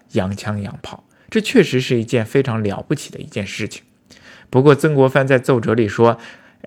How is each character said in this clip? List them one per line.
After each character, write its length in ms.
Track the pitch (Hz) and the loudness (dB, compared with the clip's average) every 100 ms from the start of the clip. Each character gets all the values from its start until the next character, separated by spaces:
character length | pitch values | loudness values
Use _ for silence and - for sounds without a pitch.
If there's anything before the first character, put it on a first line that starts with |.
| _ | _
洋 200 | 113 95 | -4 -4
枪 280 | 101 110 104 | -6 -8 -8
洋 180 | 95 - | -10 -14
炮。 220 | - - _ _ _ | -16 -18 _ _ _
这 120 | 220 | -4
确 200 | 208 247 | 2 2
实 200 | 165 127 | 4 2
是 180 | 127 123 | 0 -2
一 60 | 113 | 0
件 200 | 123 110 | -2 0
非 160 | 139 | 0
常 220 | 131 110 | 0 -2
了 180 | 104 92 | -4 -6
不 140 | - 147 | -6 -8
起 160 | - | -8
的 80 | - | -16
一 60 | - | -12
件 200 | - 98 | -10 -8
事 220 | - 104 | -8 -10
情。 160 | - _ _ _ - - - - | -12 _ _ _ -20 -20 -20 -2
不 140 | 127 | 2
过 100 | 143 | 4
曾 220 | 139 160 143 | 4 4 2
国 140 | 131 | 2
藩 180 | 139 135 | 2 2
在 100 | 131 | 2
奏 220 | 123 127 | 2 0
折 140 | 110 | 0
里 120 | 113 107 | 0 0
说： 320 | - 117 113 - - _ _ | 2 2 2 -6 -20 _ _